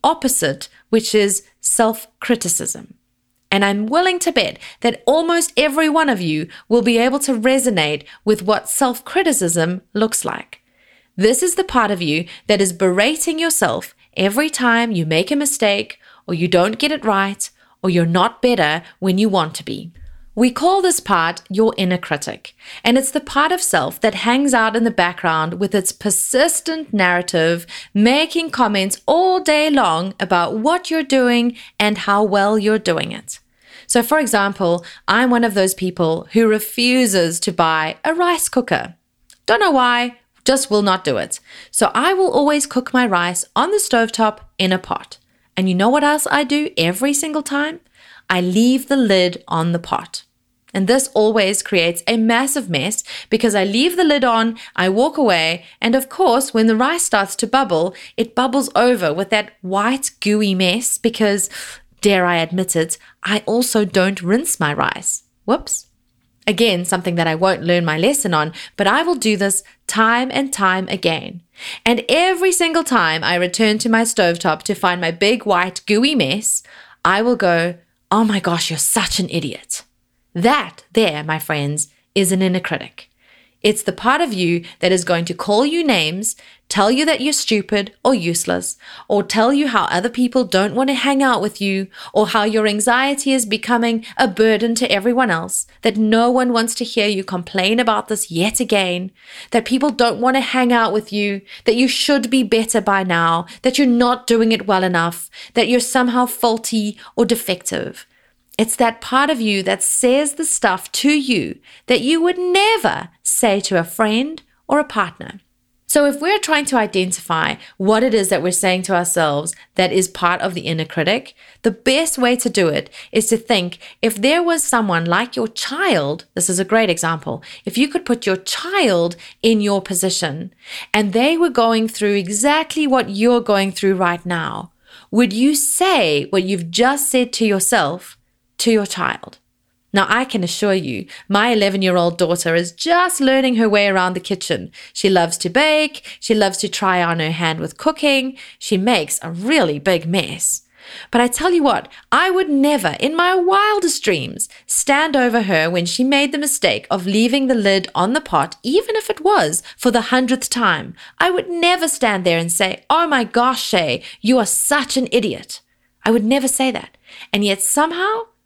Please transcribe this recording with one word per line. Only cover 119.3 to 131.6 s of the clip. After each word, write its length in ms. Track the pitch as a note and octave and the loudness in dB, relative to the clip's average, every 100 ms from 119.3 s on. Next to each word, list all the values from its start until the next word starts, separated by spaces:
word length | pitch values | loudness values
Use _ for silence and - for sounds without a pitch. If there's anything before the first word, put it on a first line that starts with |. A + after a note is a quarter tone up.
| C#3+ E3 - - - | 0 -4 -10 -8 -2
that 160 | F#3 | 0
is 160 | F#3+ F#3 | 0 -2
part 340 | - F3 F3+ | -2 -2 0
of 140 | F#3+ F3 | -2 -6
the 60 | |
inner 240 | - D#3+ D#3 | -6 -4 -4
critic, 500 | E3+ D#3+ A#3 - - - _ | -4 -2 -2 -4 -18 -20 _
the 80 | A#3 | -4
best 480 | F#3+ - C4+ E4 - | -2 0 0 0 0
way 180 | B3 B3 | 0 0
to 120 | B3 | 0
do 180 | - E3+ | 0 0
it 220 | D3 - - - | 0 -6 -12 -4
is 160 | - A3 | -2 0
to 100 | A3+ | 0
think, 400 | - G#3+ F3 - - - | 0 -2 -2 -8 -18 -4
if 140 | A#3 G#3+ | -4 0
there 260 | B3+ E4 | 2 2
was 220 | E4+ E4 | 2 -2
someone 420 | - B3 G#3 E3+ E3+ | 0 0 0 0 0
like 300 | F3+ A#3+ B3+ | 0 -2 -4
your 120 | A3+ | -6
child, 800 | - - C#4+ F#4 G3 C#3+ E3 - | -6 -8 -2 0 0 0 -6 -8
this 160 | - E3+ | -6 -2
is 100 | F3+ | -2
a 60 | F#3 | 0
great 240 | A3+ G#3+ | 2 2
example, 540 | E3 E3 E3 D3 C#3+ - - | 0 -2 -4 -6 -10 -12 -16
if 140 | - - | -6 -2
you 100 | C#4+ | -2
could 180 | F4 - | -2 -2
put 200 | A#3+ G#3 | -4 -2
your 120 | F#3+ | -4
child 800 | - - F4 G4 C4 F3 E3+ F3 - - | -4 -8 -4 0 2 2 0 -4 -16 -4
in 180 | A3+ A3 | 0 2
your 220 | G#3 G3 | 2 -2
position 680 | G3 F#3 F#3+ F3+ D#3 D3+ F#3 - - - - G#3 | -2 -2 -2 -2 -4 -6 -12 -16 -18 -16 -4 -2
and 180 | G#3 | 0
they 240 | A3+ C4+ E4 | 2 2 2
were 120 | E4+ | 0
going 380 | B3 | 2